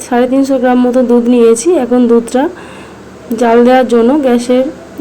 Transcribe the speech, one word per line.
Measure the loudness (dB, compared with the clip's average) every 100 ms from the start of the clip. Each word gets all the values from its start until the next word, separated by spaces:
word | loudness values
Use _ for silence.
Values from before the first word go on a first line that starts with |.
সাড়ে | -4 -2 0
তিনশো | 0 0 -2
গ্রাম | 0 0
মতো | 0 0
দুধ | 2 0 2
নিয়েছি। | 2 2 2 0 -2
এখন | 0 0 2
দুধটা | 0 0 -4 -4 -8 -20 -20 -20 -20 -20 -20 -12 -4
জাল | 0 2
দেওয়ার | 4 2 2
জন্য | 0 2 0
গ্যাসের | 0 -2 0 -2 -2 -8 -18 -6